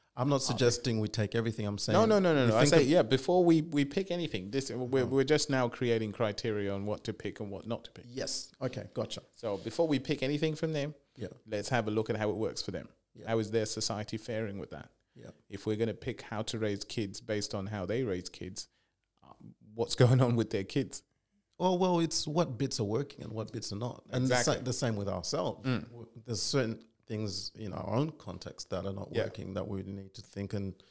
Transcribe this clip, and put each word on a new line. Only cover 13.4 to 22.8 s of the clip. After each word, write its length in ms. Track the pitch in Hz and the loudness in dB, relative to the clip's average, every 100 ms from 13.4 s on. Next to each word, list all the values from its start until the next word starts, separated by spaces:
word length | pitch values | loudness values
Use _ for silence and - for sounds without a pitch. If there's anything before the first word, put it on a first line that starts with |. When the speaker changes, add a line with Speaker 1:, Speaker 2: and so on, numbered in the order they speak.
| 104 | 0
Speaker 2:
their 160 | 113 107 | 0 0
society 520 | 110 - 104 107 113 | -2 -4 -4 -4 -6
faring 420 | - 110 107 98 | -6 -4 -4 -6
with 100 | - | -10
that? 200 | 73 - _ _ - | -12 -16 _ _ -20
Speaker 1:
Yeah. 160 | - - _ | -20 -20 _
Speaker 2:
If 160 | 98 110 | -6 -2
we're 120 | 107 | 0
gonna 160 | 113 - | 0 -2
pick 260 | 131 - | -6 -8
how 220 | - 107 | -6 -6
to 160 | 110 110 | -4 -2
raise 240 | 107 101 | -2 -2
kids 360 | - - 98 - | -4 -4 -4 -6
based 360 | - 104 - 104 | -4 -4 -2 -4
on 120 | 98 | -4
how 180 | 104 90 | -4 -2
they 160 | 117 | -2
raise 260 | 120 90 90 | -2 -2 -6
kids, 380 | - 92 101 - _ _ _ _ _ | -12 -12 -12 -14 _ _ _ _ _
uh, 100 | - - 113 - 107 | -20 -20 -20 -20 -12
what's 220 | 110 - - | -4 -2 6
<laughs> 80 | 120 | 6
going 160 | 127 | 8
on 140 | 123 117 | 6 4
with 160 | 107 | 2
their 120 | 101 | 0
kids? 380 | 101 139 - - - _ _ _ _ - | -2 -2 -2 -6 -12 _ _ _ _ -2
Speaker 1:
Oh, 140 | 180 180 | 0 2
well, 240 | 185 170 | 2 2
it's 280 | 165 - - | 2 0 0
what 300 | 156 156 117 | 0 0 -2
bits 200 | 135 | -4
are 40 | - | -2